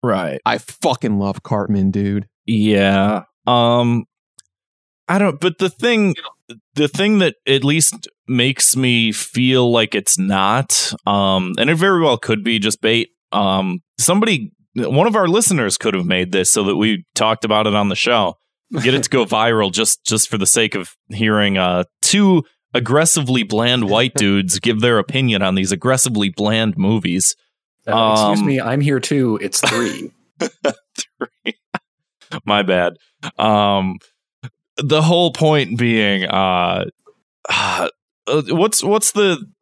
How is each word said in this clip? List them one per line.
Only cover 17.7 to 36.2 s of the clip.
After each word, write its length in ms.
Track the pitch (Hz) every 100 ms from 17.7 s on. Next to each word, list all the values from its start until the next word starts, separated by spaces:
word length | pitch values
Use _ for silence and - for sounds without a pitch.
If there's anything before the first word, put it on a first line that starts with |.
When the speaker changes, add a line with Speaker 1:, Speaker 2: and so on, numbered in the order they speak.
Speaker 1:
on 140 | 104 101
the 60 | 92
show. 380 | - 120 95 - _ _ _ 156
Get 120 | 113
it 80 | 135
to 80 | 117
go 140 | 131
Speaker 2:
<laughs> 20 | 107
Speaker 1:
viral 440 | 110 117 113 98
just, 320 | 90 110 - -
just 220 | 110 -
for 100 | 113
the 80 | 95
sake 280 | - 110
of 200 | 101 87 _ _
hearing, 500 | 104 110 107 101 95
uh, 260 | 90 90 90 _
two 420 | - 196 202 180 - _ _
aggressively 680 | 123 117 143 165 - 127 131
bland 480 | 101 107 120 123 104
white 240 | 107 127
Speaker 2:
<laughs> 20 | 113
Speaker 1:
dudes 420 | 104 98 92 101
give 200 | 117 110
their 180 | 120 113
opinion 440 | 98 131 127 104
on 140 | 95 95
these 160 | 92
aggressively 580 | 95 123 131 127 110 101
bland 480 | 90 104 110 113 85
movies. 580 | 95 110 92 90 - - _ _ _ _ -
Speaker 3:
Uh, 260 | 113 110
excuse 280 | 107 104 104
Speaker 1:
Um, 60 | 104
Speaker 3:
me, 140 | 135
I'm 200 | 117 135
here 200 | 143 135
too. 380 | - 143 127 107
It's 180 | 98 -
three. 520 | - 113 117 - - _ _ _
Speaker 1:
<laughs> 100 | - _ 294 - _ - - _
Three. 360 | - _ - - _ - _ _ _ _ _ 156
My 180 | - 104
bad. 320 | 95 92 87 85 _ _ - -
Um, 600 | 110 107 101 98 95 87 _ _ _ _ - _ _ -
the 260 | 151 151
whole 300 | 156 175 175
point 460 | 135 156 151 110 117
being, 460 | 120 113 104 98